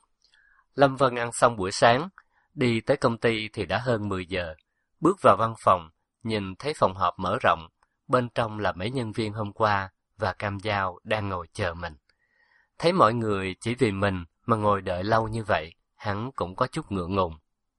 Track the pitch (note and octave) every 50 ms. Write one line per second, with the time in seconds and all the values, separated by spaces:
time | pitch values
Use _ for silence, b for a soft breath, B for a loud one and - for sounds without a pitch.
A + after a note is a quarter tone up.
0 | _ _ _ _ b b b b b b b b b b _ C3+ C#3 C3+ C3+ B2
1 | C#3 B2+ A#2+ A#2+ A#2+ A#2+ - - C3+ B2 A#2 G#2 F2+ F#2+ - - C3 A#2+ A#2+ C3+
2 | E3+ G3 - b b b b b b b _ D3 B2+ A#2+ A2+ A2 - - C#3 -
3 | - B2 A2+ A2 - A#2+ A2+ A2 G#2+ G#2 - A#2 F#2 D#2+ F#2 A2 A#2+ C3 A#2 G#2+
4 | G#2 G2+ G2 F#2 F2+ E2 F#2+ F2+ F2 D#2+ D#2 - _ _ _ _ _ _ _ _
5 | - E3+ G3 - - A#2+ G2+ F#2 A2+ A2+ A2 - - A2+ F#2+ F2 D#2+ D#2+ - _
6 | _ _ _ _ - A2+ A2 G#2 G2 F#2+ F#2 - - C#3+ - - - F#2+ F#2 F#2+
7 | F#2 F2 - - F#2 F2+ G#2 C3 - G2 E2+ D#2+ D#2+ - _ _ _ _ _ _
8 | _ - C3+ B2+ B2 A#2 - B2+ A#2 G#2+ G#2+ G#2+ G2+ F#2 F2 F2+ F#2 A#2 C3 C3+
9 | A#2 G#2+ G2+ A#2+ A2 G#2 G#2 A2+ G#2 G2+ F#2+ - A2 G#2 G2+ G2 F#2+ F#2+ - _
10 | _ _ _ - G#2+ F#2+ - - A2 G2+ G2+ G2 F#2+ G#2+ G#2 G2+ F#2+ F#2 F2 -
11 | _ A2 A2 G#2+ G2+ G2 F#2+ F2 E2 - _ - G2+ E2+ E2 F2 F2 E2 D2 -
12 | _ _ _ _ _ _ _ _ _ _ _ _ _ _ _ - - E3+ F#3 F3
13 | A#2+ G#2+ A#2 A#2+ A2 G#2+ G2+ F#2+ F#2+ F#2+ F#2 - - A2+ A#2+ - C3 G#2+ G2 G2
14 | G2+ G2+ F#2+ F2 E2 - _ _ _ A#2+ A2+ G#2+ G#2+ G#2 G2+ G2 F#2+ F#2+ F2 F2+
15 | F#2+ G#2+ A2+ A2+ A2+ G#2+ A2 A#2 G#2+ G#2 G2 E2 D#2 E2 - _ _ _ _ _
16 | - G#2+ G2 G2+ A#2 C3+ - - F2+ F2 F#2 - B2+ - - D#3+ - - G2+ F#2
17 | E2+ E2+ G2 G2 F#2 E2 D#2+ - _ _ _ _ _ _ _